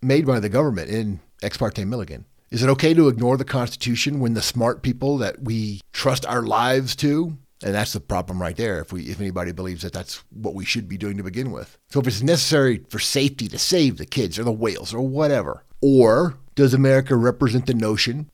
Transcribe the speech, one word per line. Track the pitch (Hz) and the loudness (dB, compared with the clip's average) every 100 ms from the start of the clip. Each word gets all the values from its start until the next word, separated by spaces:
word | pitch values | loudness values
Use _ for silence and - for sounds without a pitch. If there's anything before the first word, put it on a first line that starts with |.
made | 131 139 139 | 2 2 4
by | 123 | 0
the | 104 | 2
government | 104 151 98 80 | 2 0 0 -4
in | 110 107 98 _ - | -4 -4 -6 _ -10
Ex | 101 - | -8 -4
parte | 110 101 | -4 -4
Milligan. | 98 120 82 71 - _ - | -6 -6 -8 -12 -18 _ -8
Is | 113 | 0
it | 131 | 2
okay | 135 160 | 4 4
to | 165 147 | 6 6
ignore | 113 120 131 | 4 0 0
the | |
Constitution | - 135 120 - 123 117 147 143 | 0 -2 -4 -4 -4 -2 -2 -2
when | 120 | -2
the | 113 | -2
smart | - 123 117 - | -2 0 0 0
people | 123 127 135 143 | -4 -2 -2 0
that | 104 - | -2 -6
we | 131 113 107 101 - | -4 -4 -4 -8 -12
trust | - 139 131 - | -4 -2 -2 -2
our | 120 | -4
lives | 110 107 123 131 131 - | 0 0 2 2 0 -2
to? | 147 147 170 151 _ - | 0 0 -2 -8 _ -10
And | 104 101 | -4 -2
that's | 104 | -2
the | 104 | -6
problem | - 92 87 92 | -4 -4 -4 -6
right | 85 82 | -6 -4
there, | 113 85 | -4 -4
if | 73 | -6
we, | 90 64 | -10 -10
if | 98 | -8
anybody | 101 90 90 | -6 -6 -6
believes | 82 92 87 | -6 -8 -8
that | 92 | -10
that's | 90 90 - - | -10 -12 -14 -16
what | - 104 98 | -10 -8 -6
we | |
should | 95 123 92 | -4 -6 -6
be | 92 | -8
doing | 104 101 | -6 -6
to | |
begin | 95 101 131 | -8 -6 -6
with. | 71 - _ _ | -8 -12 _ _
So | 143 | -2
if | 131 | 0
it's | 98 | 0
necessary | 131 170 - 156 135 107 - | 2 2 2 2 2 0 -4
for | 107 | -6
safety | - 139 135 135 113 | -2 0 0 -2 -8
to | - | -4
save | - 180 143 87 | 0 2 2 0
the | 76 | -6
kids | - 98 85 | -4 -4 -2
or | 117 | -4
the | |
whales | 107 113 92 - | 0 -2 -2 -8
or | 113 135 | -4 -4
whatever, | 139 151 131 78 - _ - | 0 2 2 -2 -8 _ 2
or | 139 135 113 120 175 - - - | 6 8 8 6 2 -2 -8 2
does | 139 | 4
America | 131 135 135 135 127 | 6 6 4 4 2
represent | 120 123 131 127 131 | 2 2 2 2 0
the | |
notion | 117 110 107 - 135 151 | 0 0 0 -2 -4 -2